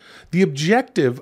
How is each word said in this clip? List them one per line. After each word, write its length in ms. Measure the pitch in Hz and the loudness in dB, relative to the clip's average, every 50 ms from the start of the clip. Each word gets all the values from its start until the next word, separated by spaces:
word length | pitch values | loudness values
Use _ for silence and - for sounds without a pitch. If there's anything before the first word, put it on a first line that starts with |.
| _ - - - - _ | _ -20 -20 -20 -14 _
The 100 | - 175 | 0 0
objective 800 | 190 175 143 135 151 170 214 254 262 - _ - 147 123 120 - | 0 0 0 -4 0 0 0 0 0 -2 _ 0 0 0 -2 -2